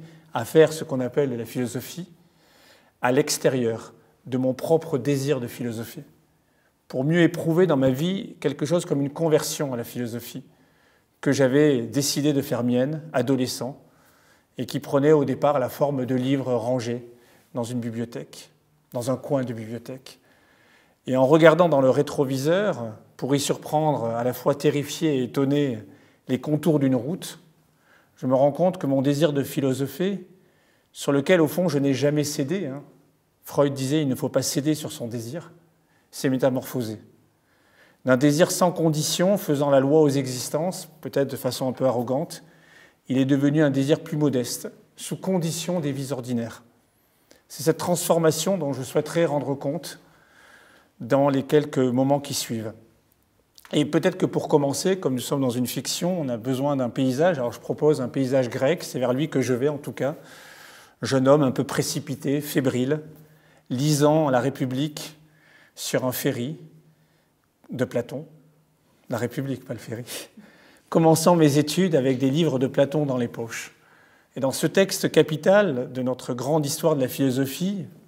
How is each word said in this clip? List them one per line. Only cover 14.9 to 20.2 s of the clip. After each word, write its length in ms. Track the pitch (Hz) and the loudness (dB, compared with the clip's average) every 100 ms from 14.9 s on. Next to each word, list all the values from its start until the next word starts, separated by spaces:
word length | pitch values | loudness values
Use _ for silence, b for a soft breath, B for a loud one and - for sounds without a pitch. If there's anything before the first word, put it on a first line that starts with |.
| 143 147 | 2 4
au 120 | 156 | 4
départ 340 | 135 127 147 143 | 2 0 0 0
la 100 | 120 | -2
forme 380 | - 143 135 127 | -2 -2 -2 -2
de 80 | |
livres 400 | 131 127 139 127 | -2 0 -2 -2
rangés 540 | 123 113 127 117 120 120 b b b b | -2 -2 -4 -4 -6 -10 b b b b
dans 100 | 127 | -8
une 160 | 117 123 | -6 -6
bibliothèque, 680 | 117 113 117 139 139 - - _ _ _ _ | -6 -6 -8 -10 -14 -18 -20 _ _ _ _
dans 180 | 127 120 | -8 -4
un 60 | 123 | -4
coin 260 | - 139 | -2 -2
de 100 | 127 | -2
bibliothèque. 680 | 113 110 117 - 131 - - | -8 -10 -12 -12 -16 -18 -20